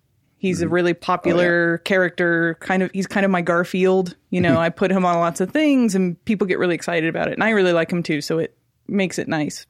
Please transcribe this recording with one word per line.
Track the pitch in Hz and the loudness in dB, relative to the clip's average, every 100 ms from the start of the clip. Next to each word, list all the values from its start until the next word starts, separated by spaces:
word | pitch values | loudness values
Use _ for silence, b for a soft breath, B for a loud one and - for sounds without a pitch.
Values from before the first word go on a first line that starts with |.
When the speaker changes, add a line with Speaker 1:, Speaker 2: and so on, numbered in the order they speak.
| _ _ _ _ | _ _ _ _
Speaker 1:
He's | 185 165 | -4 -2
a | 165 | 0
Speaker 2:
Mm-hmm. | |
Speaker 1:
really | 175 175 | 2 0
popular | 170 - 180 175 170 175 175 170 | 0 -2 -2 2 2 2 2 0
Speaker 2:
Oh, | 165 | 0
yeah. | |
Speaker 1:
character, | - 190 175 - 175 165 165 160 | 0 2 2 0 0 2 0 -2
kind | - 190 | -2 0
of, | 185 | 0
he's | 190 190 | -4 -4
kind | 202 | 0
of | 196 | 2
my | 180 | 2
Garfield. | 170 170 175 185 185 185 180 - - | 2 0 0 0 2 2 0 -8 -6
You | 180 | 0
know, | 175 170 | 2 2
Speaker 2:
<laughs> | |
Speaker 1:
I | 165 | 0
put | - 185 | 0 0
him | 190 180 | 2 2
on | 170 | 2
lots | 170 165 | 0 -2
of | 185 | -2
things, | 302 302 269 233 | 0 2 2 2
and | 190 180 165 - | 0 -2 -2 -4
people | 208 196 | -2 0
get | - | 0
really | 180 | 0
excited | 160 - 170 160 | -2 -2 -2 -2
about | 165 151 | -2 -4
it, | |
and | - | -2
I | 214 | 0
really | 214 180 | 2 2
like | 170 165 | 2 0
him | 175 | -2
too, | 170 151 | -2 -4
so | - 165 | -4 -4
it | - _ _ _ - | -4 _ _ _ -6
makes | 202 185 - | -2 -2 -4
it | - | -4
nice. | 156 151 - | -4 -4 -8